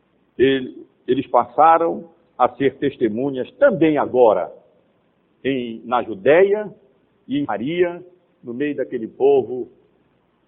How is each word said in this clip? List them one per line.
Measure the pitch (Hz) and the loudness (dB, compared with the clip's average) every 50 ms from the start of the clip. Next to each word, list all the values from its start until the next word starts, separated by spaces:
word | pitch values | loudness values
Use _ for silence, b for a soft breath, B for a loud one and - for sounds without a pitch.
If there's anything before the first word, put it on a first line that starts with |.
| _ _ _ _ _ _ _ - | _ _ _ _ _ _ _ 0
Ele, | 123 135 135 131 131 - - - - - _ _ _ - | 2 2 2 0 -4 -8 -14 -18 -20 -20 _ _ _ -4
eles | 127 135 131 - | -2 -2 -2 0
passaram | - 123 113 - - - 151 165 165 165 165 170 170 214 - - _ _ _ _ _ - | 0 0 0 0 0 2 4 4 4 4 2 0 -4 -6 -10 -16 _ _ _ _ _ -2
a | 127 123 - | -2 -2 0
ser | - 139 135 135 - | 0 -2 -2 -2 -2
testemunhas | 151 139 139 - 127 110 104 117 131 143 135 127 117 - - | -4 -6 -2 -2 -2 -2 -2 -2 -4 -6 -6 -6 -8 -10 -2
também | _ 277 285 214 151 165 160 151 139 | _ 2 2 2 2 2 2 2 0
agora, | 113 101 110 127 123 110 98 90 82 78 - - _ _ _ _ _ _ _ _ _ _ _ _ _ _ _ _ | -2 -2 2 4 4 4 4 2 -2 -6 -10 -18 _ _ _ _ _ _ _ _ _ _ _ _ _ _ _ _
em, | - 127 139 127 123 117 113 113 127 | -6 -6 -6 -4 -6 -8 -12 -14 -8
na | 120 123 120 110 | -4 -4 -4 -4
Judéia | 113 107 95 95 127 147 175 196 202 202 214 214 196 - _ _ _ _ _ _ _ _ _ _ | -4 -10 -4 0 2 4 4 4 2 2 -2 -4 -10 -14 _ _ _ _ _ _ _ _ _ _
e | - 131 143 | -8 -6 -6
em | 143 | -4
Samaria, | - 107 101 113 143 170 175 180 170 175 175 175 - _ _ _ _ _ _ - | -4 -6 -6 -6 -6 -2 -2 -2 -2 -4 -8 -16 -20 _ _ _ _ _ _ -16
no | 123 117 | -14 -8
meio | 123 147 147 143 | -6 -6 -6 -4
daquele | 143 127 - 139 123 110 98 | -6 -8 -8 -8 -10 -10 -10
povo | 87 - 127 139 143 135 117 110 127 127 113 - _ _ _ _ _ _ _ _ _ _ _ _ _ _ _ | -6 0 2 4 4 2 2 -2 -8 -10 -10 -12 _ _ _ _ _ _ _ _ _ _ _ _ _ _ _